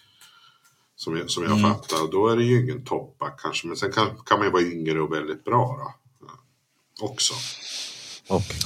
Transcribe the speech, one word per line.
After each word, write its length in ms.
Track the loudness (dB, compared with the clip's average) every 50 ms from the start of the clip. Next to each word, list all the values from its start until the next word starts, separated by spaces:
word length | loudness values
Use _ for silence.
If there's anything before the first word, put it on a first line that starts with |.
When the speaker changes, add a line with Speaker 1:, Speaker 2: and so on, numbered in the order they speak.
| _ _ _ _ -20 -20 _ _ _ -20 _ _ _ _ _ _ _ _ _
Speaker 1:
Som 200 | -10 -6 -4 -4
jag, 120 | -4 -4 -4
som 120 | -4 -2 0
jag 80 | 2 4
Speaker 2:
Mm. 140 | 4 6 4 2
Speaker 1:
fattar, 300 | 0 -2 -4 -2 -2 0
och 80 | 0
då 160 | 2 2 4
är 100 | 4 4
det 60 | 4 6
ju 200 | 6 6 4 4
ingen 220 | 2 -2 -6 -6
toppback 540 | -4 -4 -4 -4 -8 -10 _ -8 -8 -8 -8
kanske, 260 | -8 -6 -6 -4 -6
men 100 | -6 -6
sen 140 | -4 -4 -2
kan, 180 | 2 2 2 2 0 -8 2
kan 120 | 2 4 4
man 80 | 4
ju 40 | 4
vara 120 | 4 4 4
yngre 380 | 2 0 -2 -2 0 0 0
och 120 | 0 0 -2
väldigt 300 | -4 -4 -4 -6 -8 -4
bra 340 | 0 2 2 2 0 -2 -6
då. 140 | -10 -12 -14 _ _ _ _ _ -20 -20 -20 -20 _ _ _ _ _ _ _ _ _ _ _ -8 -8
Också. 280 | -8 -2 -2 -2 -2 -2 -4 -8 -10 -10 -12 -12 -12 -10 -10 -10 -12 -14 -16 -16 -18 -18 -18 -6
Speaker 3:
Och 160 | -2 0 0 0 -2 -4 -4 -2